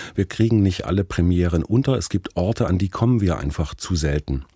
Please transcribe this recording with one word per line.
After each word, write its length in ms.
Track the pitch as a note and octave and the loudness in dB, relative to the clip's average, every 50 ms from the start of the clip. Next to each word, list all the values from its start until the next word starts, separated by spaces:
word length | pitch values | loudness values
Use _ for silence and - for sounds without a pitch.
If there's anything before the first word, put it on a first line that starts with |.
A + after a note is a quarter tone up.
| - - - | -14 -6 -2
wir 120 | - G2 | -2 -2
kriegen 360 | - - - A2+ A2+ A#2 G#2+ | -2 0 0 2 4 4 4
nicht 240 | G2 G2 F2+ - - | 4 4 2 0 -4
alle 160 | - F#2 G2 | -2 -2 -2
Premieren 640 | F#2+ - - - E2+ F2 F2+ F2 F2 F2 E2+ E2+ - | -2 -2 0 0 2 2 4 2 2 2 2 0 0
unter. 300 | - G#2 B2 C#3 C3+ C3 | 2 0 0 2 2 0
Es 140 | - F#2 - | -2 -2 -2
gibt 260 | - F#2 - - - | -4 -4 -4 -4 -4
Orte, 300 | - F2+ G2 A2+ - A#2+ | -2 0 0 0 0 0
an 120 | F2 F#2 F2+ | 0 2 0
die 120 | G2 F#2 | 0 -2
kommen 300 | - - A#2 A#2+ B2+ A2+ | -2 0 2 2 2 2
wir 180 | G2 F2+ E2 - | 2 0 0 0
einfach 360 | - C#2+ C#2+ - D#2+ D2 - | -4 -6 -4 -4 -4 -6 -6
zu 220 | - - - F#2 | -10 -6 -4 -2
selten, 480 | D#2+ D2+ D2 C#2+ D2+ - - C#2 C2+ - _ _ | 0 0 0 -2 -2 -2 -4 -6 -6 -6 _ _